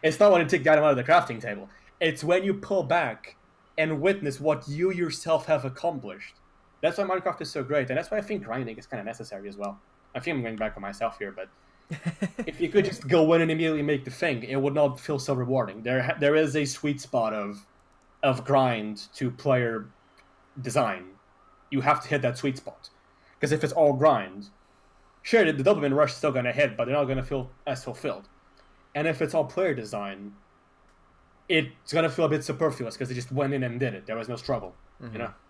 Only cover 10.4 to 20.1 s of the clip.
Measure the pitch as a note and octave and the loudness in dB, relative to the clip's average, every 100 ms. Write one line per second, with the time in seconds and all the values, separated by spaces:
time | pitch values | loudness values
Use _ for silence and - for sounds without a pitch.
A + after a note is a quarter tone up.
10.4 | A#2 A2 A2 - G2 G2 A2+ - G2+ F#2+ | -4 -4 -6 -6 -12 -4 -6 -4 -10 -10
11.4 | F#2+ _ _ _ _ D3+ E3+ - F#3+ - | -14 _ _ _ _ -8 -8 -6 -8 -6
12.4 | - - E3+ G#3 F#3+ - C3+ E3+ D#3 E3 | -10 -4 2 2 2 -4 2 4 6 6
13.4 | D#3+ D#3+ E3 D3+ D3 C#3+ C3 - E3+ A#2+ | 4 2 0 0 0 -2 -4 -4 -2 -2
14.4 | A2+ C3+ C#3 C#3+ C#3+ C3 - C#3+ C3 B2+ | -4 -2 0 2 2 0 -6 -4 -2 -2
15.4 | B2 C3 G#2 G2+ A#2 B2+ B2 - C#3+ D#3 | 0 0 -2 -6 -2 0 0 2 4 4
16.4 | D#3 D3+ C#3 - D3+ C3+ - B2 A2 G#2+ | 4 0 -2 -2 -4 -4 -2 0 0 -2
17.4 | G2+ G2+ - _ _ _ _ _ - C3 | -6 -10 -20 _ _ _ _ _ 0 0
18.4 | B2+ C#3 B2+ A#2 G#2+ G#2 - - B2+ B2 | 2 4 4 0 -4 -10 -14 -6 -6 -2
19.4 | C#3+ B2+ A#2 A2+ A2 _ _ | 0 2 2 -4 -10 _ _